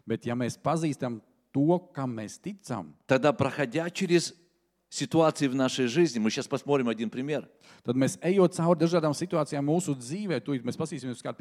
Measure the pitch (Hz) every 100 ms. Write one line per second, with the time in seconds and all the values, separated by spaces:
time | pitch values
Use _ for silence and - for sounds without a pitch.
0 | - 113 120 120 117 - 139 165 160 131
1 | 127 110 - _ _ 135 147 175 180 -
2 | 131 110 104 - 180 202 - 113 78 -
3 | - 131 147 - 135 - 131 147 175 -
4 | 185 170 - - _ _ _ _ _ -
5 | - 160 160 - 139 131 131 127 123 139
6 | 165 120 110 139 - 139 139 143 120 110
7 | 113 120 143 139 - _ - - - 127
8 | 131 - 165 196 175 - 170 175 165 175
9 | 156 143 156 165 143 143 143 170 147 135
10 | 120 185 202 131 139 135 120 - 160 143
11 | 127 117 - 113